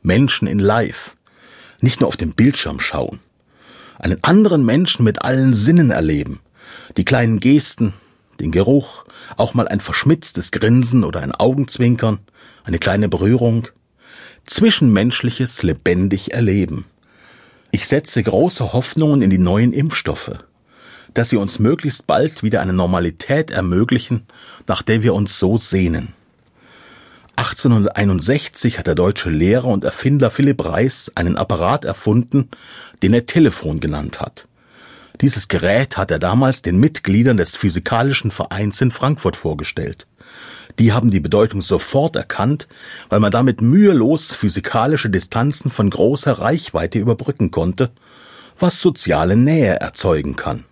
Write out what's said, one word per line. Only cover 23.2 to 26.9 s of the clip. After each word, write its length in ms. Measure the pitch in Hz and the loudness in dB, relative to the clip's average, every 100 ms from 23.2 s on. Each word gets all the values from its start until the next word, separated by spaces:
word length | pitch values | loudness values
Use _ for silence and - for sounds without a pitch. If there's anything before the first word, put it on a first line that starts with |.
| - 143 156 | -4 -2 -2
ermöglichen, 760 | - 92 87 113 123 - 117 - - - - - | -4 -2 0 0 -2 -4 -6 -6 -20 -20 -16 -6
nach 140 | 85 | -6
der 200 | - 113 | 0 2
wir 120 | 113 | 2
uns 260 | 101 101 - | 0 -2 -2
so 180 | 92 113 | 0 0
sehnen. 520 | - 95 90 76 - - _ _ _ _ _ - - | 0 0 0 -2 -8 -16 _ _ _ _ _ -20 -20